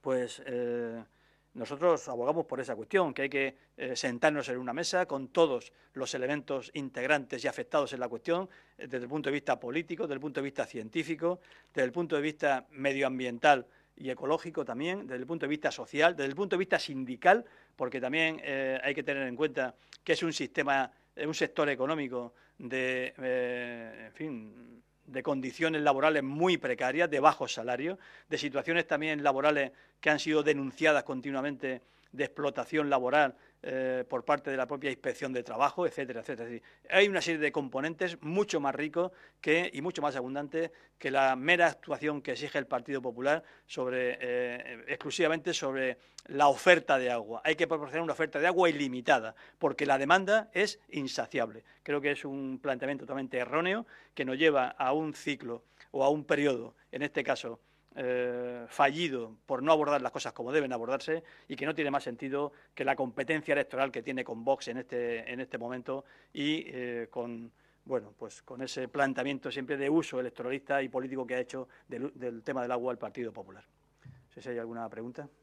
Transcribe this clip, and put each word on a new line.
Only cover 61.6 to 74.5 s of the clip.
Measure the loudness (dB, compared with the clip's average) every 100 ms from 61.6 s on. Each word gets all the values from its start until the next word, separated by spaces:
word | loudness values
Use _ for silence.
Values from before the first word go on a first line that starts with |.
| -4
no |
tiene | -2 0
más | 0
sentido | -4 -8 -4 -4 -4 -8 _
que | -4
la | 0
competencia | 0 -2 -2 0 0 2
electoral | 0 0 0 -2
que | -2
tiene | -4 -6
con | -4 -2
Vox | 0 0 -2
en | -8
este, | -6 -4 -2 -4 -6
en | -8
este | -8 -6
momento | -6 -6 -6 -8 -8 -20 _
y, | -4 -2 -2 -4
eh, | -8 -6 -6 -6
con, | -6 -6 -8 -14 _ _ _
bueno, | -4 -4 -4 -14
pues | -14 -14
con | -18 -10
ese | -8 -6 -4
planteamiento | 0 0 2 -2 -4 -6
siempre | -6 -4 -2
de | 2
uso | 2 2 -4
electoralista | -4 -6 -6 -6 0 0
y | 0
político | -4 -4 -6 -4
que |
ha | -4
hecho | -4 -8 -10 -16 _
del, | -8 -8
del | -6 -8 -6
tema | -6 -4
del | -2
agua | -2 -2
el | -4
Partido | -8 -8 -8
Popular. | -8 -16 -20 _ _ _ _
No | -20 -20 _
sé | -14
si | -8